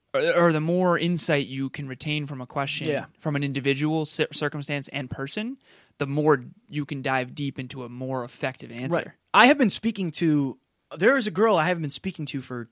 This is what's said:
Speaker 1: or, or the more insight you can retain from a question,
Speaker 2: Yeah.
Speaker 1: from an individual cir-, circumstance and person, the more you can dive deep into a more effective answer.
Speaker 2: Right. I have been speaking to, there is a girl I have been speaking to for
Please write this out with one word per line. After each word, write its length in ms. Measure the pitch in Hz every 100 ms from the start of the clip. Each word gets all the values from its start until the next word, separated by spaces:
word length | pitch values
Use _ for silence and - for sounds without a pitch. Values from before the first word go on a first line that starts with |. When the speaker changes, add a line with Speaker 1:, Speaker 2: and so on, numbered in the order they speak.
| _
Speaker 1:
or, 60 | 135 160 170 170
or 60 |
the 80 | 156
more 380 | 160 180 180 170
insight 480 | 170 175 - 143 123
you 220 | 135 135
can 160 | - 135
retain 380 | 127 151 151 143
from 140 | 131
a 60 | 123
question, 420 | 143 139 - 156
Speaker 2:
Yeah. 180 | 139 - _
Speaker 1:
from 160 | 156 143
an 60 |
individual 640 | 143 135 135 135 151 160 151
cir-, 220 | - -
circumstance 560 | - 147 147 143 143 -
and 220 | 143 131
person, 480 | - 139 208 226 269 _ - _ -
the 80 | 139
more 380 | 147 151 135 123 - _
you 160 | 143 139
can 160 | 143
dive 320 | 135 131 127
deep 240 | 147 139 139
into 260 | 127 135
a 40 | 120
more 360 | 123 131 131
effective 460 | 120 - 135 - -
answer. 240 | 117 131 170
Speaker 2:
Right. 120 | - - _
I 120 | 196 247
have 120 | 294
been 120 | 226
speaking 400 | - 226 208 180
to, 460 | - 165 147 139 - _ _ _ 151
there 200 | 208 269
is 100 | 202
a 40 |
girl 240 | 165 226 175
I 100 | 160
have 120 | 170
been 100 | 147
speaking 360 | - 185 165 147
to 140 | 139
for 280 | 120 123 113